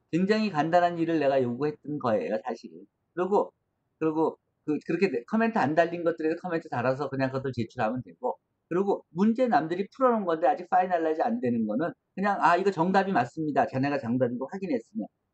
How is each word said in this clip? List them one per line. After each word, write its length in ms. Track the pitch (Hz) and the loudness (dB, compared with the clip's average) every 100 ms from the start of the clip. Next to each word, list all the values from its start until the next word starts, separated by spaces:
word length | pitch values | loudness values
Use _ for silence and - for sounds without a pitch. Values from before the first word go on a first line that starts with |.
| _ | _
굉장히 380 | 165 190 214 214 | 0 2 2 0
간단한 480 | 156 160 175 175 170 | 0 2 4 2 2
일을 200 | 160 165 | 0 2
내가 240 | 139 139 | 2 2
요구했던 560 | 120 120 151 147 139 147 | 0 -2 -4 -4 -8 -4
거예요, 400 | 127 104 - 110 | 0 0 0 -4
사실은. 420 | 123 120 - 80 95 _ _ | -6 -10 -12 -20 -20 _ _
그리고, 380 | 165 185 196 - - _ _ _ _ | -6 0 0 0 -8 _ _ _ _
그리고 400 | 160 156 156 - _ _ - | -2 0 -2 -4 _ _ -4
그, 120 | 147 - | -4 -2
그렇게 240 | 175 185 | 0 0
내-, 140 | 131 - | 0 -2
코멘트 280 | 220 226 220 | 0 0 2
안 160 | 156 | 2
달린 300 | 156 165 175 | 2 2 0
것들에도 320 | 170 160 156 165 | -2 0 -2 -2
코멘트 260 | 180 165 - | -4 -6 -4
달아서 400 | 127 127 131 147 | -2 0 0 -4
그냥 220 | 135 131 | -2 -2
그것들 220 | 131 135 | -2 -4
제출하면 500 | 120 110 - 110 127 | -6 -6 -2 -2 -4
되고. 360 | - - 123 - _ _ _ | -8 -8 -8 -8 _ _ _
그리고 360 | 170 196 - - | -2 0 -2 -4
문제 400 | 160 214 226 247 | 0 2 2 2
남들이 400 | 175 160 202 202 - | 2 0 -4 -6 0
풀어놓은 300 | 254 226 180 | 2 2 0
건데 200 | 160 175 | 2 2
아직 220 | 185 185 | 0 0
파이널라이즈 520 | 185 185 175 160 156 | 0 2 0 0 0
안 180 | 127 117 | 0 0
되는 260 | 123 117 107 | 0 0 0
거는 260 | 107 165 - _ | -2 -4 -6 _
그냥 240 | - 202 196 | -4 -2 2
"아, 160 | 156 175 | 4 4
이거 140 | 196 | 2
정답이 400 | 175 180 196 190 | 0 2 2 2
맞습니다." 560 | 180 127 160 156 135 117 | 0 0 -4 -2 0 0
자네가 320 | 127 143 143 | 0 -2 -2
정답인 400 | 113 127 123 120 | -2 0 0 -2
거 80 | 135 | -8
확인했으면 560 | 196 190 117 - - - _ _ | -6 -4 -4 -4 -10 -10 _ _